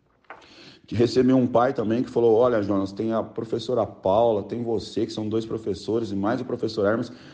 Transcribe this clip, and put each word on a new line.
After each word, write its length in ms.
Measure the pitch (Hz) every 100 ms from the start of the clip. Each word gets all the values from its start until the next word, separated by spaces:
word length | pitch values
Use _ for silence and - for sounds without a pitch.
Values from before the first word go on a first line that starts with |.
| _ _ _ - - - - - _
Que 80 |
recebi 400 | 104 117 123 127
um 140 | 131 120
pai 260 | 117 123
também 300 | 139 107 113
que 60 | 131
falou, 240 | - 117 110
"Olha, 260 | 127 117
Jonas, 300 | 98 98 98
tem 220 | 98 110
a 100 | 113
professora 600 | 107 - 113 120 - 123
Paula, 600 | 101 - 95 98 117 107
tem 180 | 95 117
você, 460 | 117 110 - - 113
que 60 |
são 140 | - 107
dois 160 | 110
professores, 680 | 110 113 110 95 - 113 110
e 40 | 101
mais 240 | 101 123
o 60 | 123
professor 400 | - 113 110 101
Hermes, 260 | 113 - - -